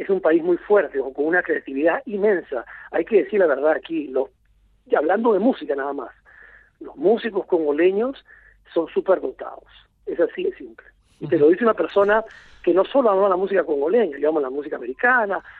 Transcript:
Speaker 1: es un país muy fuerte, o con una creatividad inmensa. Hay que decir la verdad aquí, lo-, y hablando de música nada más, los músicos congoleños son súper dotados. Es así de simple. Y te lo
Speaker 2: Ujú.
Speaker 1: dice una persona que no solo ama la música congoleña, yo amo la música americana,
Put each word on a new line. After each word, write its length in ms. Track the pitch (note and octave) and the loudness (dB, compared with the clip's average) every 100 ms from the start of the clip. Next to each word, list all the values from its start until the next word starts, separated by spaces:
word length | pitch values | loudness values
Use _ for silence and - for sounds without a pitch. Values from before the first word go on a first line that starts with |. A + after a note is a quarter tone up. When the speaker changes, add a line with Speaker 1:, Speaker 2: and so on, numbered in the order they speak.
Speaker 1:
es 80 | F#3+ | -2
un 140 | F#3+ | -2
país 200 | E3 E3 | 2 2
muy 140 | E3 F3 | 2 -2
fuerte, 420 | - G#3 D3 C#3 | 2 2 2 -4
o 140 | C3 | -6
con 140 | C3+ D3+ | -4 0
una 160 | F3+ | 0
creatividad 600 | E3+ C#3+ - C3+ D#3+ F#3+ C#4 | 0 -4 -4 -2 0 0 -4
inmensa. 580 | G3+ G#3 F#3 - B2+ A2+ - - | -2 0 0 -2 -8 -10 -16 -8
Hay 140 | - | -6
que 200 | E3+ G#3+ | 0 0
decir 140 | - G#3+ | 2 2
la 80 | F3 | 2
verdad 260 | C3+ D3+ | 2 0
aquí, 360 | D3 - E3 C#3+ | 0 -4 -6 -4
lo-, 220 | C3 C3+ _ _ _ _ _ _ | -4 -6 _ _ _ _ _ _
y 80 | |
hablando 400 | G3+ D3+ G3 A#3 | -2 0 0 2
de 40 | G3+ | 2
música 360 | A3+ - - C#3 | 2 -2 -4 -6
nada 160 | C#3 | -6
más, 180 | C#3 B2 - _ - - - _ _ | -8 -12 -16 _ -20 -20 -20 _ _
los 160 | - - | -20 -4
músicos 500 | E3 A3 A#3 F#3+ - | 0 0 -2 -6 -2
congoleños 800 | F3 D3+ C#3+ F3+ G3 B3 C4+ - - _ _ _ | -2 0 2 2 2 -2 -6 -16 -20 _ _ _
son 160 | - D#3+ | -6 -4
súper 320 | - F#3 F3 | -2 0 0
dotados. 480 | C#3 - - - - _ _ _ - | -2 -10 -14 -16 -20 _ _ _ -8
Es 120 | - | -2
así 260 | E3+ - | -2 -2
de 120 | C4+ - | -6 -6
simple. 300 | A2+ A2+ - _ _ _ | -12 -20 -20 _ _ _
Y 80 | D3+ | -2
te 80 | D3 | 4
lo 80 | |
Speaker 2:
Ujú. 80 | D3 | 4
Speaker 1:
dice 120 | F3+ | 4
una 100 | A#3 | 2
persona 500 | G#3+ D#3+ G3+ G3+ G#3+ A3 - - - | 0 0 2 2 2 0 -10 -20 -4
que 100 | - | 0
no 100 | E3+ | 2
solo 260 | F#3+ C4+ A#3+ | 2 2 4
ama 180 | F#3+ G3+ | 4 2
la 80 | F3+ | 2
música 280 | F#3+ G3 | 0 0
congoleña, 540 | D#3 D3 D3 A#3 G3+ C#3 | 0 0 0 2 0 0
yo 100 | D3 | -2
amo 120 | D#3+ | 0
la 100 | C3+ | -2
música 260 | C3+ D3 - | -6 -8 -8
americana, 640 | A#2+ C3 B3 B3+ G#3 F3+ - - | -10 -2 0 2 0 -4 -10 -20